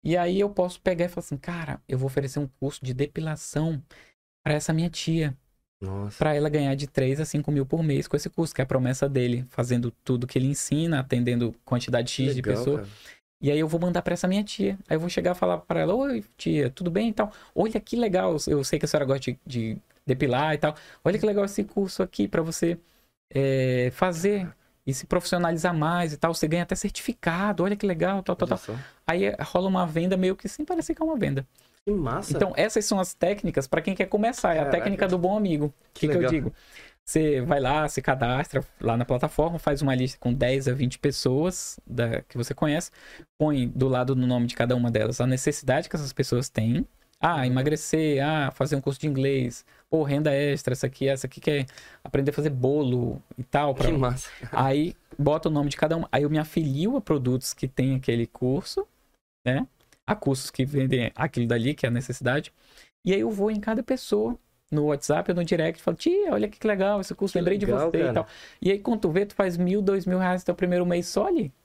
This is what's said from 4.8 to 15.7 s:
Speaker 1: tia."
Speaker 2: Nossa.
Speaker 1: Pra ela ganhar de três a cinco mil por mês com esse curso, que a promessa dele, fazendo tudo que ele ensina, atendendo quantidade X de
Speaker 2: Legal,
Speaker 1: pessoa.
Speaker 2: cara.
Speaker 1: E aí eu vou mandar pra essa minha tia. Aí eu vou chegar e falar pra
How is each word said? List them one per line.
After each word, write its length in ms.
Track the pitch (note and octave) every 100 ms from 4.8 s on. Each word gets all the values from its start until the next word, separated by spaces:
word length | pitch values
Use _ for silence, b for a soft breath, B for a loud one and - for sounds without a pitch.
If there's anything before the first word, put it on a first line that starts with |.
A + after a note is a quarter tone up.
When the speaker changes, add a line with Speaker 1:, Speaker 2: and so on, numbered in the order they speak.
| E3+
Speaker 1:
tia." 480 | E3+ - E3 D#3 C3 _ _ _ _
Speaker 2:
Nossa. 340 | F#2+ G2 G2+ -
Speaker 1:
Pra 180 | D3+
ela 140 | D3 D3+
ganhar 260 | D3 C#3
de 120 | C#3 C#3+
três 340 | - C3 C#3
a 40 | D#3
cinco 260 | D3+ D3
mil 140 | D3 C#3
por 160 | E3
mês 260 | D#3 C#3 -
com 80 | D3+
esse 140 | E3
curso, 240 | - E3
que 80 | -
a 40 | D3+
promessa 400 | C3 B2+ C3 C#3+
dele, 360 | C3+ B2 A#2+ B2+
fazendo 400 | - A#2+ A#2+ A#2+ -
tudo 240 | - B2+ B2+
que 120 | C3+
ele 80 | C3
ensina, 540 | C#3+ - D3 E3 D3
atendendo 540 | C3 A#2+ A#2+ A#2+ A#2+ - -
quantidade 440 | B2 B2 B2 A#2+
X 240 | - C3
de 60 | C3
Speaker 2:
Legal, 160 | B2 A#2
Speaker 1:
pessoa. 200 | C3 D3
Speaker 2:
cara. 100 | G2+ G#2 B B _ _
Speaker 1:
E 80 | C#3
aí 80 | D3
eu 100 | D#3+
vou 100 | E3+
mandar 220 | F3+ F3
pra 140 | -
essa 120 | F3 F3+
minha 160 | G3
tia. 360 | G#3 - G3 G3 -
Aí 80 | D#3+
eu 40 |
vou 100 | F3
chegar 220 | F3+ F3
e 60 | F3+
falar 200 | F3+ E3+
pra 220 | -